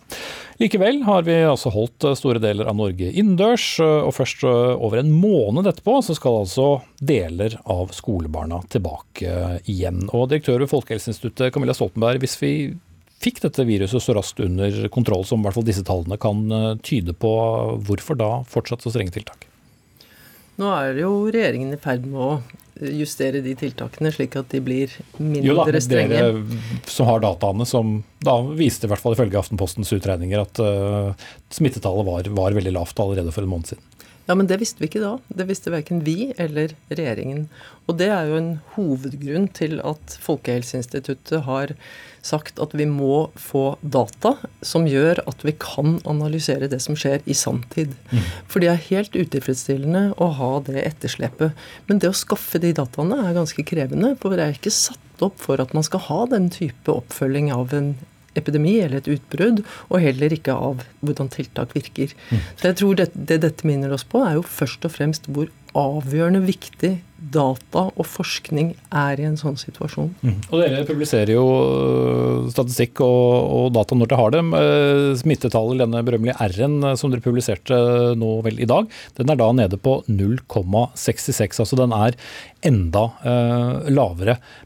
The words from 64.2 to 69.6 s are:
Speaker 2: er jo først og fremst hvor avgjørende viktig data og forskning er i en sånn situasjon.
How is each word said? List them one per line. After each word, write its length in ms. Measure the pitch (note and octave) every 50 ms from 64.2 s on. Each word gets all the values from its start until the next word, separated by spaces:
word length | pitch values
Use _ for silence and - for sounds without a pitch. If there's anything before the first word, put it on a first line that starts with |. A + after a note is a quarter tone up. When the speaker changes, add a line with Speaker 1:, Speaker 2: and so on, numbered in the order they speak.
Speaker 2:
er 140 | C4+ G3 D3+ D#3
jo 60 | F3
først 380 | - - - - C3 - - -
og 60 | E3+ -
fremst 320 | - C#3+ D3+ D#3 D#3 -
hvor 220 | - C#3 C#3+ D3+ - - - - -
avgjørende 720 | - - C#3+ C3+ C#3+ D3+ C3+ C3+ C#3 D#3 E3 E3+ F#3 G3 F#3+
viktig 460 | F#3 F#3+ - - - - - - F3+ F#3+ F3 - - - - E3 D3
data 580 | C3 D#3 C#3+ C3 C3 B2+ - _ - E3 F#3+ F#3+
og 180 | - - E3+
forskning 720 | - - - F3+ - - - - - D#3 D3 D#3 E3+ - - - -
er 280 | - D3 C#3+ C#3+ C#3+ C3+
i 80 | D3
en 140 | D#3 D#3 D3+
sånn 160 | D3+ D3+ C#3
situasjon. 540 | B2+